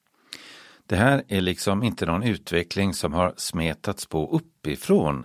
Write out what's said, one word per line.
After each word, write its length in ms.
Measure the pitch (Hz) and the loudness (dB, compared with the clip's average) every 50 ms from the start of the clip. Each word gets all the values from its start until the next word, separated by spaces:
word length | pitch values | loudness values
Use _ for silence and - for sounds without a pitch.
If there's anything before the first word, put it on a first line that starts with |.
| _ _ _ _ _ _ - - - - - - - - - _ _ | _ _ _ _ _ _ -20 -20 -18 -20 -20 -20 -20 -20 -20 _ _
Det 100 | _ 101 | _ 2
här 280 | 90 110 135 139 135 - - | 4 4 4 4 2 0 0
är 120 | 104 95 | -2 0
liksom 420 | 92 90 87 - - 101 98 101 120 | 0 0 -2 0 0 0 0 2 0
inte 240 | 117 87 - 98 | -2 -2 -2 -2
någon 160 | 82 82 92 113 | 0 0 0 0
utveckling 720 | 120 104 82 - - 87 85 85 - - 101 98 98 85 | 0 -2 -2 -4 -2 -2 -2 -2 0 0 0 0 0 0
som 180 | - - 85 71 | -2 -4 -2 2
har 220 | 87 90 87 - | 2 2 2 0
smetats 680 | - - - - 87 80 82 78 - - 104 98 - - | -4 -8 -6 -4 -2 -2 -2 -2 -4 -4 -6 -6 -6 -8
på 240 | - - 80 76 - | -4 -2 -2 -2 0
uppifrån, 920 | 165 160 - - _ _ _ - 71 - - - 196 202 104 76 71 65 62 | -2 -2 -2 -4 _ _ _ -6 -6 -6 0 2 2 4 4 2 0 -2 -6